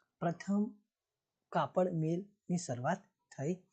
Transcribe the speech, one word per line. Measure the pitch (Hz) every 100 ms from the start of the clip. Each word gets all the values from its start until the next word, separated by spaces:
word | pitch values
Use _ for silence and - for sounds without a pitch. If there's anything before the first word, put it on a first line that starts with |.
| _ -
પ્રથમ | 170 165 - 202 220 - _ _ _ _ _ _ -
કાપડ | 175 143 - 185
મિલની | 165 156 170 202 _ - 175
શરૂઆત | - 120 135 196 - _ _
થઈ | - 143 180 _